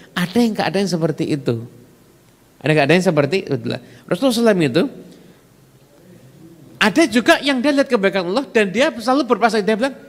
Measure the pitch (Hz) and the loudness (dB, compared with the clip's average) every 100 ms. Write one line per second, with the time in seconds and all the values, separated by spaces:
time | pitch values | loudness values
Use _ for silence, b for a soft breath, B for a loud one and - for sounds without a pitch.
0 | B - 175 233 233 208 165 180 196 170 | B -6 -2 0 0 0 -2 -2 -2 -2
1 | 160 160 165 147 135 117 120 - - _ | -2 -2 -4 -4 -4 -6 -8 -18 -20 _
2 | _ _ _ _ _ _ 139 156 139 175 | _ _ _ _ _ _ 0 2 4 4
3 | 185 151 139 190 196 131 117 123 - B | 2 0 0 -2 -4 -6 -6 -8 -12 B
4 | B 180 269 226 233 190 147 135 254 - | B -2 0 2 2 4 2 2 0 -4
5 | - B B B B _ _ _ _ _ | -20 B B B B _ _ _ _ _
6 | - - - - - - - - 208 190 | -20 -20 -20 -20 -20 -20 -16 -2 0 2
7 | 320 233 277 311 277 262 285 285 277 240 | 2 2 2 2 2 0 0 0 0 0
8 | 190 185 175 208 277 233 202 202 302 233 | 0 0 -2 -4 -2 0 0 0 0 -2
9 | 226 269 240 240 233 220 196 214 269 - | -2 0 0 0 0 0 0 0 -2 -6